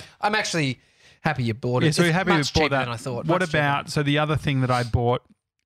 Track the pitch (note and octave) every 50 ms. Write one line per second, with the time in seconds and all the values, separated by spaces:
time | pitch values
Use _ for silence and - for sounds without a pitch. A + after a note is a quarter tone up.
0 | - - - - - G#3 G#3+ G#3+ G#3 - - E3 C#3+ C3 A#2+ - _ _ _ _
1 | _ - - _ - D#3+ D3 C3 A#2+ A2+ G#2+ B2 - B2 B2 B2+ E3 D3+ D3 F3+
2 | F3 E3 D#3+ F#3 F#3+ F3+ E3 D3+ C#3 - - E3 D#3 C#3 C#3 C3 B2+ B2 A#2 A2+
3 | - C3+ A#2+ A#2 - D#3+ F3 F3+ F#3 D#3 D#3+ D3+ C#3+ C#3+ C#3+ C#3 - E3 - D#3
4 | C#3+ C#3+ C#3+ D3+ D3+ D3+ D3+ - - D#3 C3+ C3 C3 B2 B2+ B2 A#2+ A2+ - B2+
5 | A#2+ A#2+ B2 - _ _ - _ _ _ _ _ _